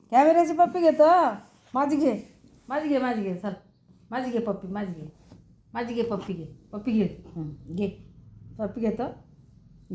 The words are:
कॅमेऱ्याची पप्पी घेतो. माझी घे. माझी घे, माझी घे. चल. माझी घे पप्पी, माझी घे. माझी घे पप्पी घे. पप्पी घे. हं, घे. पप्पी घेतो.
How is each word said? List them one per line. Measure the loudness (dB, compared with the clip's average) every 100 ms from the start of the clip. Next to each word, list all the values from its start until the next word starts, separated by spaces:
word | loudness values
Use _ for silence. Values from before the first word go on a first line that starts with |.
| _
कॅमेऱ्याची | 4 6 6 4
पप्पी | 4 2 4
घेतो. | 4 6 6 6 4 -2 -10 _ _
माझी | -2 0 0
घे. | 0 -2 -6 _ -20 -20 -8
माझी | -6 -2
घे, | 0
माझी | 0 -2
घे. | -4 -6
चल. | -8 -10 _ _ _ _ -10
माझी | -8 -4
घे | -4
पप्पी, | -4 -6 -8
माझी | -8 -8
घे. | -8 -14 -18 _ -20 -20 _ _
माझी | -8 -4
घे | -2
पप्पी | -2 -4 -6
घे. | -10 -12 -18 -16
पप्पी | -8 -2
घे. | 0 0 -4 -14 -10
हं, | -10 -12 -10 -6
घे. | -6 -6 -18 -20 -20 -20 -18 -10
पप्पी | -8 -4
घेतो. | -4 -4 -6 -10 -20 -20 -20 -20 -20 -20 -8